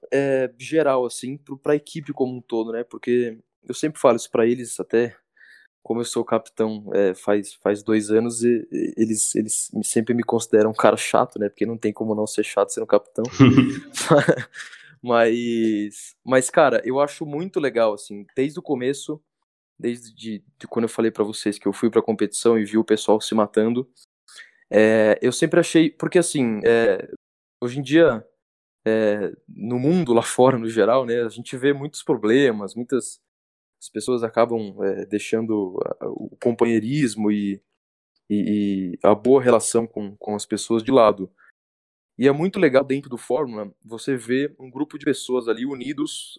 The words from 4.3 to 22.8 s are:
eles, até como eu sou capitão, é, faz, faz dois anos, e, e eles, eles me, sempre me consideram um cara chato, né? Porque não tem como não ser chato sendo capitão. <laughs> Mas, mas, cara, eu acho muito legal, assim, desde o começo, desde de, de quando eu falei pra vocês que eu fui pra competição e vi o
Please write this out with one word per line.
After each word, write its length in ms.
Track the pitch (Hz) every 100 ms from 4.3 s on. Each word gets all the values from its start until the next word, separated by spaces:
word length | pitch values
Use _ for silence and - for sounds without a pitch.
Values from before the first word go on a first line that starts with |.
| 117
eles, 360 | 117 123 117 -
até 340 | - 113 117 - _ _ - - _ _
como 200 | - 113
eu 40 |
sou 200 | 117 120
capitão, 640 | 110 113 - - 110 107 104
é, 220 | 98 98
faz, 400 | 92 - 104 98 -
faz 220 | 95 104
dois 260 | 107 110 104
anos, 320 | 110 117 117
e, 260 | 120 117 -
e 220 | - - -
eles, 360 | 113 107 - -
eles 340 | 107 - -
me, 120 | 110
sempre 280 | - 120 113
me 120 | 120
consideram 460 | - 117 - 110 107
um 40 |
cara 220 | 107 107 110
chato, 420 | - 110 123 -
né? 100 | 101
Porque 160 | -
não 140 | 104 113
tem 140 | 107
como 240 | - 110 107
não 100 | 107
ser 160 | -
chato 280 | 107 101 101
sendo 140 | - 110
capitão. 340 | 104 - -
<laughs> 1800 | 120 - 127 131 - - - - - 147 - 151 - - - - - -
Mas, 1160 | 123 117 117 120 120 117 110 104 104 - - _
mas, 260 | - 131 127
cara, 320 | 175 143 113
eu 140 | 120 135
acho 260 | 143 -
muito 360 | 156 143 190 185
legal, 340 | 139 113 113
assim, 320 | 104 - 101 98
desde 240 | - 139 170
o 40 |
começo, 600 | 165 127 127 143 - 151 _ _ _ _ _ -
desde 340 | 117 120 117
de, 320 | - 113 104 _ _
de 80 | -
quando 200 | 113 113
eu 20 |
falei 240 | - 113
pra 100 | 110
vocês 340 | 104 107 107 101
que 120 | 101
eu 40 |
fui 160 | - 113
pra 140 | 110
competição 560 | - 107 104 - 117 113
e 60 |
vi 120 | 101
o 60 | 110